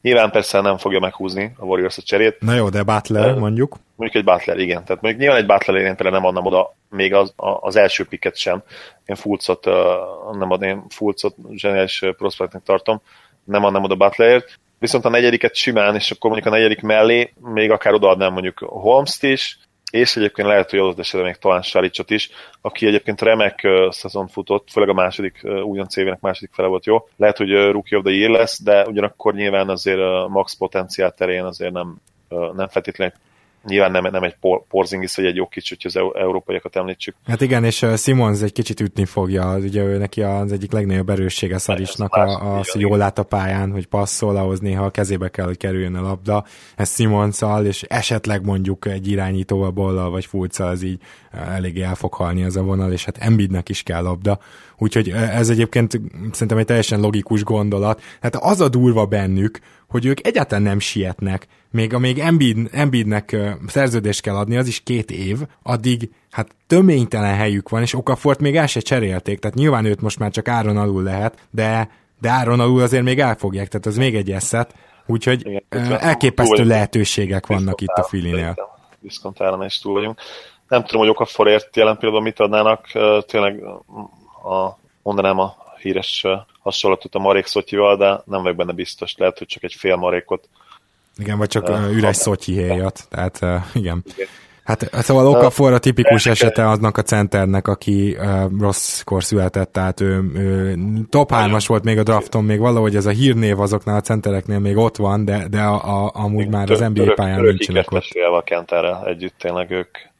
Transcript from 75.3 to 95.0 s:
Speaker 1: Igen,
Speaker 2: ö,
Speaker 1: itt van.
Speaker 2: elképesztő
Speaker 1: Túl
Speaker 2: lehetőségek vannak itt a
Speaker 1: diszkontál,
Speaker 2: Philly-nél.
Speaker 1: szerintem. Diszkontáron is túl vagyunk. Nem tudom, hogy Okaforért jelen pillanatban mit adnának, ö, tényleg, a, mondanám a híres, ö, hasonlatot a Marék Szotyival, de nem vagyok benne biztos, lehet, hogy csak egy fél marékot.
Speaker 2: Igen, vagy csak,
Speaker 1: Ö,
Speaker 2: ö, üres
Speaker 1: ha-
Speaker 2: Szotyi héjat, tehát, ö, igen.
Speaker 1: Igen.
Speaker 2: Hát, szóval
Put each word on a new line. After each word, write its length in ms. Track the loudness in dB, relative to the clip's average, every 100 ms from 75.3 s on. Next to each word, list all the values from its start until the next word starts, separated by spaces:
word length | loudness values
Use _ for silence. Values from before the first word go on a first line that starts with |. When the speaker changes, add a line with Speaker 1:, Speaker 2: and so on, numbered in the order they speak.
| 0 -2
Speaker 1:
Igen, 160 | -10 _
Speaker 2:
ö, 100 | -6
Speaker 1:
itt 60 | -2
van. 100 | 0
Speaker 2:
elképesztő 540 | 0 2 0 2 2 4
Speaker 1:
Túl 100 | 4
Speaker 2:
lehetőségek 800 | 4 2 0 -2 -2 -2 -4 -2
vannak 340 | -2 0 -4
itt 80 | -4
a 40 | -2
Speaker 1:
diszkontál, 40 | -2 -2
Speaker 2:
Philly-nél. 180 | -2 -2
Speaker 1:
szerintem. 240 | -4 -6 -12 -16 _ _
Diszkontáron 640 | -18 -14 -14 -4 -2 -2
is 140 | -6 -8
túl 140 | -4
vagyunk. 260 | -2 -2 -8 -14 -20 -20 _ _
Nem 160 | 0
tudom, 160 | 2 2
hogy 100 | 4
Okaforért 640 | 4 0 2 4 4 2 2
jelen 200 | 2 2
pillanatban 260 | 0 0 -2
mit 120 | 0
adnának, 480 | 0 2 2 0 -2
ö, 260 | 0 2 2 2
tényleg, 360 | -2 -2 -4 -14 -18 _ -20 -20 _ _ -16
a, 340 | -6 -4 -4 -8 _ _
mondanám 360 | -6 0 0 2
a 180 | 0 -4 -20 -12
híres, 400 | -4 -4 -4 -6
ö, 100 | -2 -4 -6 _
hasonlatot 520 | -8 -2 0 0 -2
a 40 | -4
Marék 280 | 2 2 2
Szotyival, 500 | -4 -2 2 4 4
de 240 | 4 2
nem 180 | -4 -4
vagyok 140 | -2 -2
benne 160 | -4
biztos, 420 | -6 -8 -10 -12 -2
lehet, 220 | -2 -2
hogy 80 | -12
csak 160 | -12
egy 100 | -12
fél 220 | -6 0 0
marékot. 520 | 0 -2 -4 -8 _ _ _ -20 _ _ _ -12
Speaker 2:
Igen, 200 | -6 -2
vagy 100 | -2
csak, 200 | -2 -2
Speaker 1:
Ö, 40 |
Speaker 2:
ö, 160 | -2 0
üres 140 | 2 2 2
Speaker 1:
ha- 60 |
Speaker 2:
Szotyi 300 | 0 -2 -2
héjat, 540 | -2 0 0 -2 -6 -12
tehát, 280 | -6 -6 -2
ö, 120 | -2 -2 -2
igen. 300 | -4 -4 -4 -8
Speaker 1:
Igen. 120 | -10 -12 -12 _ _
Speaker 2:
Hát, 240 | -6 -4 -4
szóval 340 | -4